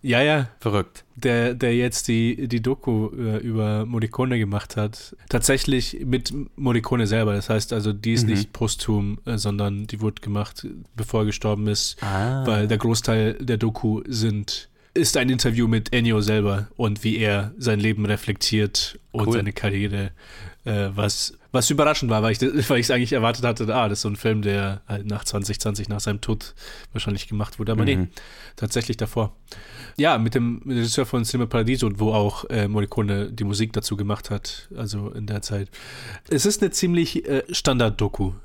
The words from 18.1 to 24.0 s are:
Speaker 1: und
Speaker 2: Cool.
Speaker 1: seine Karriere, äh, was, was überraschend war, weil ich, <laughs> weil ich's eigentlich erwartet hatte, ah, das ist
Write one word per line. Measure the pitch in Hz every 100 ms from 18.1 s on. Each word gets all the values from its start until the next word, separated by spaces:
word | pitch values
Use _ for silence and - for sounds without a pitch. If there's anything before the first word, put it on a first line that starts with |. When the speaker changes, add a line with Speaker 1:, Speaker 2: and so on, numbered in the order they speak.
| 104 - 98 - 110 104 - - - _
Speaker 1:
und | - 107
Speaker 2:
Cool. |
Speaker 1:
seine | 117 101
Karriere, | - 101 98 104 101 95 - - - 98 -
äh, | - 104 98
was, | 95 104 - - - _
was | 131 117
überraschend | 147 151 151 123
war, | 110
weil | 110
ich, | 104
<laughs> | 127 143 113
weil | 127
ich's | 120
eigentlich | 127 117
erwartet | 135 113 113
hatte, | 120 110 110
ah, | 120 110
das |
ist | 101